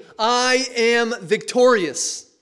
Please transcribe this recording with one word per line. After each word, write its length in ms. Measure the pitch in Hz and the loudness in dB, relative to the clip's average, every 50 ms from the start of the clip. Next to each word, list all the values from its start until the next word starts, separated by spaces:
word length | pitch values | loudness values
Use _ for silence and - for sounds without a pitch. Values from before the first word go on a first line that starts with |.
| - - - - | -16 -18 -8 -2
"I 480 | 220 233 247 240 247 254 254 254 262 254 - | -2 0 0 2 2 2 2 0 0 -2 -4
am 380 | 233 226 233 240 240 240 226 240 - | -2 0 2 2 2 0 -2 -4 -8
victorious." 1040 | 196 156 208 208 - - - 247 247 254 247 214 175 151 120 - - - - - - _ _ _ | -4 -4 -4 -4 -2 -4 0 4 4 4 4 4 0 -4 -6 -6 -8 -8 -8 -12 -14 _ _ _